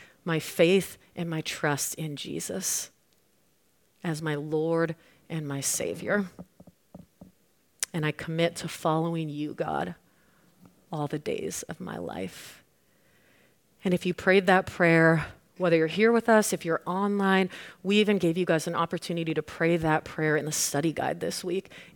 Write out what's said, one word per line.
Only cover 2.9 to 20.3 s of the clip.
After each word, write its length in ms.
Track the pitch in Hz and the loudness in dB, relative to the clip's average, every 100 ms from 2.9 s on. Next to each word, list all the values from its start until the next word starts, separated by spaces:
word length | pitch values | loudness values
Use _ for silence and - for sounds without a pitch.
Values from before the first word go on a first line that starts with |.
| _ _ _ _ _ _ _ _ _ _ _ | _ _ _ _ _ _ _ _ _ _ _
as 180 | 175 156 | -6 -4
my 140 | 160 147 | -4 -4
Lord 580 | 151 156 165 165 165 160 _ _ - | -2 -2 2 2 0 -4 _ _ -10
and 200 | 160 147 | -8 -6
my 120 | 139 | -4
Savior. 640 | - - 82 147 127 208 185 - - _ - _ _ - - _ - _ _ _ _ _ - | -4 -4 -4 -4 -2 -2 -2 -10 -20 _ -20 _ _ -20 -20 _ -20 _ _ _ _ _ -8
And 140 | 170 151 | -2 -4
I 60 | |
commit 420 | - - 160 170 | -4 -6 0 0
to 140 | - 170 | -2 -10
following 600 | - 165 160 165 165 156 | -4 0 0 0 -4 -6
you, 240 | 147 151 | -6 -8
God, 440 | - 160 71 175 - _ _ _ _ _ _ - _ _ | -6 -4 -4 -4 -8 _ _ _ _ _ _ -20 _ _
all 160 | 156 147 | -6 -4
the 100 | 151 | -4
days 460 | - - - - | -4 -4 -6 -8
of 160 | - 165 | -10 -12
my 180 | 185 170 | -10 -8
life." 640 | 175 - 95 - - - _ _ _ _ _ _ _ _ _ _ _ _ | -8 -8 -10 -12 -18 -20 _ _ _ _ _ _ _ _ _ _ _ _
And 80 | 190 | 0
if 140 | 180 180 | 2 0
you 80 | |
prayed 320 | 170 196 190 185 | 0 4 4 6
that 200 | 185 - | 4 2
prayer, 600 | - 170 165 165 160 - - _ - | 2 6 8 6 4 0 -12 _ -4
whether 200 | 180 165 | 2 4
you're 120 | 160 | 2
here 240 | 170 220 | 2 4
with 160 | 233 226 | 4 6
us, 240 | 220 208 | 4 4
if 120 | 185 | -2
you're 180 | 165 160 - | -2 -4 -2
online, 640 | 185 202 202 196 190 185 - - - | -2 0 2 4 4 2 -4 -16 -8
we 160 | 185 208 | 2 4
even 180 | 208 202 | 4 4
gave 220 | 170 170 | 2 2
you 60 | |
guys 240 | 180 160 175 | 2 2 0
an 80 | 170 | -2
opportunity 580 | 165 175 - 170 160 | -2 -4 -4 -4 -2
to 80 | 156 | -4
pray 340 | - - 165 170 | -6 0 2 4
that 280 | 160 151 | 4 2
prayer 320 | - - 156 | 0 -2 0